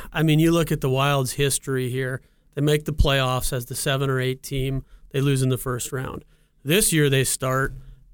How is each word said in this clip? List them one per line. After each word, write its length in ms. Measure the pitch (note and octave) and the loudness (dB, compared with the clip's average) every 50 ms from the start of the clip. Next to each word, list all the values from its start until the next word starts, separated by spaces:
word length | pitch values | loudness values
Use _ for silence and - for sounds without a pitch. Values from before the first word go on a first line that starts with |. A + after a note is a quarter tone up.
| - - - | -10 -8 -2
I 80 | - | 0
mean, 160 | D3 - D3+ D#3 | 2 4 4 6
you 140 | D#3+ E3 | 6 4
look 200 | E3+ E3+ E3 - | 4 2 2 0
at 80 | D#3 D3+ | -2 -2
the 80 | - C3+ | 0 0
Wild's 440 | C3 C3+ C3+ C#3+ C#3+ C#3 C3 B2 - | 0 2 2 2 2 2 0 -2 -2
history 560 | - C#3+ C#3 C3+ - - - C3+ B2+ B2+ B2 | -2 0 0 0 -2 -4 -4 -4 -2 -2 -2
here. 320 | A#2+ C3 C3 B2+ C3 C3 - _ _ _ _ _ _ | -4 -4 -4 -4 -6 -8 -10 _ _ _ _ _ _
They 80 | C#3+ | -2
make 240 | C#3+ D3 D3+ D3+ D3+ | 0 2 2 2 0
the 80 | - D3+ | -2 0
playoffs 580 | D3+ - D3+ C#3 C#3 C3 B2+ B2+ B2+ - - | 2 4 4 4 2 2 2 0 -2 -2 -2
as 140 | - B2+ A#2+ | -4 -4 -6
the 80 | - B2+ | -6 -8
seven 320 | - - D3 C3+ C3+ C#3+ C3+ | -4 -2 0 0 0 0 0
or 100 | C3 C3 | 0 0
eight 240 | B2+ C3 C3 C3 - | 0 -2 -4 -4 -8
team. 420 | - C#3+ C3+ C3 C3+ C3+ C3 C3 - - - - - | -8 -6 -4 -2 -2 -2 -4 -6 -8 -18 -20 -20 -6
They 100 | - C#3 | -4 0
lose 220 | C3+ C#3+ C#3 C3 | 2 2 2 2
in 80 | C3 C3 | 2 2
the 80 | B2+ A#2+ | 0 0
first 340 | - C3+ B2 A#2+ - - | -2 -4 -6 -6 -6 -6
round. 320 | - B2+ C3+ - - - - _ _ _ _ _ _ _ _ | -6 -8 -8 -8 -10 -12 -14 _ _ _ _ _ _ _ _
This 300 | C3+ D#3 G3+ G#3+ - E3+ | 0 2 2 2 2 2
year 160 | D#3 D3 C#3+ | 4 4 4
they 140 | C3+ C3+ C3 | 4 2 2
start, 500 | - - - - B2+ C3 C3 C3+ C3+ B2+ - - - - - - - | 0 -2 -4 -4 -2 -2 -2 -2 -4 -6 -10 -16 -18 -20 -20 -20 -20